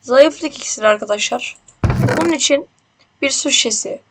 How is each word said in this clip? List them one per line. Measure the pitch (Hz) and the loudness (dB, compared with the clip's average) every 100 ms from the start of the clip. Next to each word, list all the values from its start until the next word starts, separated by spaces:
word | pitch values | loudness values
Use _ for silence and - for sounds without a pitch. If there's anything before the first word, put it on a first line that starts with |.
Zayıflık | - 262 311 294 311 - | 4 6 6 4 -8 -8
iksiri | - - 214 | -10 0 0
arkadaşlar. | 208 214 208 - 247 - - _ _ | 0 -2 -4 -2 -4 -8 -16 _ _
Bunun | - - - 302 330 | -2 0 0 0 0
için | 311 - 285 - _ _ _ _ _ | 0 2 0 -2 _ _ _ _ _
bir | 185 | -4
su | - - | -2 0
şişesi. | - - 214 190 - _ | 0 0 -4 -6 -10 _